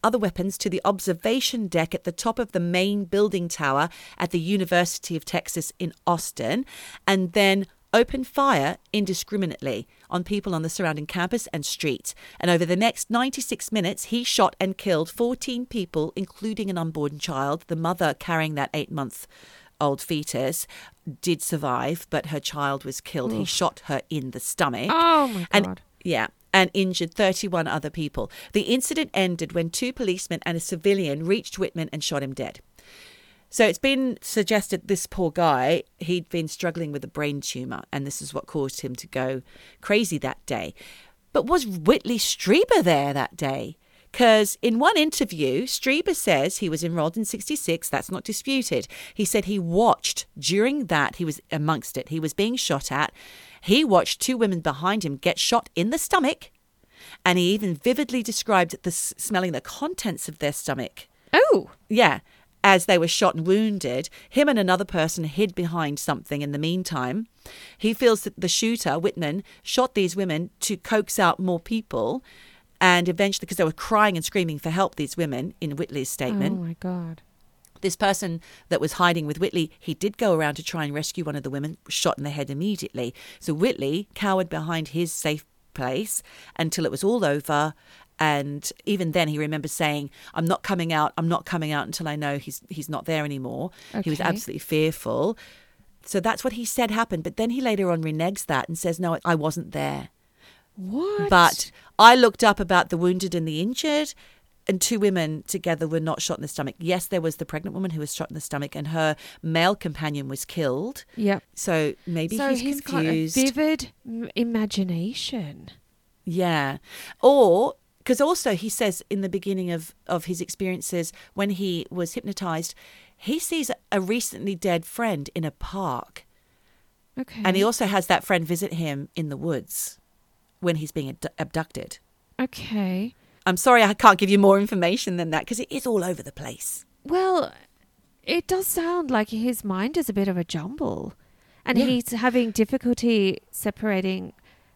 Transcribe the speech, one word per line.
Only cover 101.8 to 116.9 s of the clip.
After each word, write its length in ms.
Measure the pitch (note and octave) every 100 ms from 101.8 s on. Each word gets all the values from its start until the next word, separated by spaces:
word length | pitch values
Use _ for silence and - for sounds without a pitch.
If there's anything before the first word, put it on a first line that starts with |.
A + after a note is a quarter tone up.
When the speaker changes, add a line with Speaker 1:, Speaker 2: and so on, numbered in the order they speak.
| - -
Speaker 1:
I 160 | A3+ B3+
looked 260 | A#3 -
up 160 | A3 G3+
about 320 | F#3 F3+ -
the 60 | E3+
wounded 380 | F3+ F#3 F#3 F3
and 100 | D#3+
the 140 | D3+
injured, 540 | G3+ B3 D#4 D4 D4+ - - _ _ _ -
and 140 | F#3+
two 180 | - A3+
women 440 | G3+ F#3 D#3 D#3 -
together 400 | F#3+ F3 D#3+ D#3+
were 140 | D#3+
not 220 | D#3 -
shot 160 | - -
in 40 |
the 60 | D3
stomach. 280 | - C3+ -
Yes, 280 | E3 F3+ -
there 140 | F#3
was 140 | E3 -
the 100 | E3
pregnant 280 | D#3 F#3
woman 180 | F#3 F#3+
who 80 | D#3+
was 140 | D3 -
shot 140 | -
in 40 |
the 80 | D3+
stomach, 360 | - C#3+ C#3+ C#3+
and 100 | D3
her 280 | E3 D#3 D#3 - -
male 340 | D#3+ E3 F3+ G3+
companion 540 | E3+ C#3+ D#3 C#3+ C3+
was 160 | C3+ -
killed. 580 | F3 C#3+ C3 A3 - - -
Speaker 2:
Yep. 260 | G#3 G3 -
Speaker 1:
So 420 | - - D#3+ D3+ - -
maybe 300 | E3 E3 A3
Speaker 2:
So 140 | C#4
Speaker 1:
he's 80 | B3+
Speaker 2:
he's 200 | C4 C#4+
Speaker 1:
confused. 540 | C#4 C4+ D#3+ D#3+ D#3+ B3+
Speaker 2:
got 80 |
a 20 | C4
vivid 400 | B3+ D#4 D#4 B3 - A3+
m-, 220 | A3+ A#3 -
imagination. 1400 | A#3 A3+ G#3+ G3 F#3 E3+ G3 C4+ - A#3+ D3+ - - - _ _ _ _
Speaker 1:
Yeah. 540 | - E3+ F3+ D#3 C#3 C#3 -